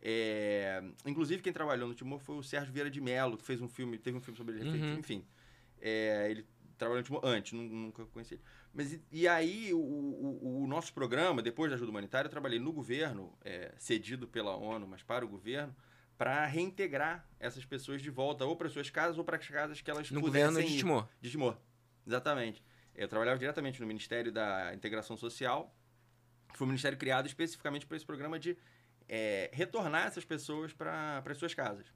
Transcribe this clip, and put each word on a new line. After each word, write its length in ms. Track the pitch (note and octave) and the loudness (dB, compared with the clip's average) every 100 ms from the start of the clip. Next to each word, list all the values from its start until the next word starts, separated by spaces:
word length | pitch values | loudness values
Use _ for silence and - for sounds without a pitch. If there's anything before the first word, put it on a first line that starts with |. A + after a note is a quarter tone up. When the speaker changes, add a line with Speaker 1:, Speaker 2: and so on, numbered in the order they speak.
Speaker 1:
É, 800 | G#2+ A2+ A2 G#2+ G#2 G#2 G2 F#2+ F#2 - | 0 2 2 2 2 2 2 -2 -4 -8
inclusive, 380 | C#3 C#3+ D3 F#3 | -4 0 0 0
quem 100 | F#3 | -2
trabalhou 360 | F3 D3+ B2+ A#2+ | -2 0 0 0
no 60 | |
Timor 240 | A#2+ B2+ C#3 | -4 -6 -8
foi 160 | C3+ D3 | -6 -8
o 60 | |
Sérgio 300 | C3+ D3 C#3 | -4 -4 -2
Vieira 180 | C3+ C#3+ | -2 -2
de 100 | C#3 | -2
Mello, 360 | C3 B2+ C3 A2 | 0 2 2 0
que 80 | |
fez 160 | - B2+ | -2 -4
um 80 | A#2+ | -4
filme, 300 | A#2+ B2+ A2+ | -6 -4 -4
teve 180 | B2+ B2 | -4 -4
um 40 | |
filme 160 | C3 A2 | -6 -10
sobre 200 | A#2 A2 | -6 -4
ele, 120 | B2 | -2
Speaker 2:
Uhum. 280 | D#3 D3+ D3+ | 0 0 -2
Speaker 1:
enfim. 260 | D3+ G#2 - - - - - - | -4 -6 -6 -20 -20 -20 -20 -8
É, 480 | A2 A2 A2 G#2+ G#2 | 0 2 4 4 2
ele 160 | A2 A2 - - - | 0 -6 -18 -20 -4
trabalhou 220 | A#2 B2 | 0 0
no 40 | |
Timor 160 | A#2+ D3 | 0 0
antes, 280 | C3+ A2+ G2 | 2 2 0
nu-, 100 | A#2 | -6
nunca 420 | A#2 A2 A2 A2 A2+ | -6 -6 -8 -10 -14
conheci 280 | - A#2 | -14 -12
ele. 80 | - - - - | -14 -16 -20 -16
Mas 200 | C3+ C#3+ | -6 -4
e, 80 | D#3+ - | -6 -10
e 160 | D#3 F3 | 4 6
aí, 440 | E3+ E3 G3+ A3 | 6 4 0 0
o, 40 | E3+ | 2
o, 840 | D#3+ D3 C#3+ - C#3 C3+ B2+ B2+ | 2 0 -2 -2 -4 -4 -4 0
o 20 | C3+ | 0
nosso 260 | D3 E3 | 0 -2
programa, 480 | - C3 B2 C4+ C3+ | -2 2 4 4 4
depois 280 | A2+ A#2 D#3 | 2 2 0
da 60 | B2+ | 2
ajuda 140 | A#2 | -2
humanitária, 360 | G#2+ G2+ C3 C#3+ | -2 -2 0 0
eu 20 | |
trabalhei 280 | C#3+ C#3 A#2 | -2 0 2
no 140 | C3 | 0
governo, 640 | D#3 B2+ B2+ D#3 G#2+ F2+ D#2+ | -2 0 0 0 -2 -8 -12
é, 300 | - F2+ F2 - | -8 -8 -8 -10
cedido 480 | - A2+ G2 B2+ A#2+ | 2 2 2 -6 -6
pela 300 | A#2 G#2 G2 | -2 -2 -2
onu, 300 | G#2+ A2 G2 | -2 -4 -6
mas 160 | F#2+ | -12
para 220 | - A#2+ | -2 -2
o 40 | A#2 | -2
governo, 460 | G2+ G2+ C3+ D3 C3+ - - - _ | -6 -4 -4 -4 -10 -20 -20 -20 _
pra 300 | A#2+ C#3 D3+ | 2 4 2
reintegrar 840 | D3 F#3 F#3+ G3 C#3 D3+ F3 - - | 2 0 0 0 2 0 -2 -8 -6
essas 260 | A#2+ B2+ | -6 -6
pessoas 360 | C3 C#3 C3+ C#3 | -8 -8 -6 -6
de 100 | C#3 | -6
volta, 340 | B2+ C#3 C#3 | 0 0 2
ou 120 | C3+ E3+ | 0 0
pras 160 | D#3+ | -2
suas 160 | C#3 C#3 | -2 -4
casas, 300 | - E3 E3 | 2 2 2
ou 60 | |
pras 220 | E3 D#3+ - | -2 -2 -2
casas 340 | D3 D3+ D3 | -2 -2 -4
que 80 | - | -4
elas 200 | D3+ D3 | -4 -2
Speaker 2:
No 100 | C#3 | 2
Speaker 1:
pudessem 260 | D#3 C#3+ D3 | 4 8 8
Speaker 2:
governo 180 | D#3+ D#3+ | 8 4
de 60 | |
Speaker 1:
ir. 40 | D3 | 4
Speaker 2:
Timor? 300 | F3+ C3+ G#2+ - | 4 4 2 -8
Speaker 1:
De 100 | A#2+ | -6
Timor, 260 | C3 B2+ A2+ - _ _ _ - | 2 2 2 -10 _ _ _ -2
exatamente. 560 | A#2+ D3+ C#3 A2+ - - - - | 0 2 2 0 -4 -14 -20 -20
Eu 140 | - G2 | -6 0
trabalhava 300 | A2 A#2 C3 | 2 4 4
diretamente 420 | B2+ D#3 C#3 B2+ | 2 0 -2 -2
no 60 | A2 | -4
Ministério 440 | A2 - A#2+ A#2+ | -4 -2 -2 0
da 420 | A2 G#2+ F#2+ F2+ | 0 0 0 -2
Integração 420 | F#2 A2 A2 A2 A2+ | -4 -4 -4 -4 -6
Social, 580 | A#2 - B2+ C3+ E3+ _ _ _ _ _ _ _ _ | -6 -2 0 0 -2 _ _ _ _ _ _ _ _
que 60 | - | -2
foi 80 | C3 | 0
um 20 | |
ministério 300 | C3 C#3 C3+ | 2 0 0
criado 280 | C3 C3 C#3 | 2 4 2
especificamente 600 | - E3 - D3+ C#3+ - | 0 -2 -2 -4 -4 -6
pra 100 | D#3+ | -8
esse 80 | |
programa 340 | D3 D3 D3 D#3+ | -6 -8 -4 -4
de, 160 | D#3 F3 - - _ _ - | -2 -4 -6 -20 _ _ -6
é, 400 | A2 G#2+ G2+ F#2 | 0 2 2 0
retornar 540 | A#2+ F3+ A#3 F3+ D3+ G#3 | -2 -2 0 2 2 2
essas 160 | - | -2
pessoas 480 | - D#3 - D3+ D#3 | -6 -6 -4 -4 -4
pra, 480 | - D#3+ D#3+ D3+ C#3+ | -6 -4 -2 -2 -4
pras 160 | C3+ C#3 | -4 -4
suas 160 | E3+ | -4
casas. 320 | E3 B2+ G#2 - | 0 -2 -2 -10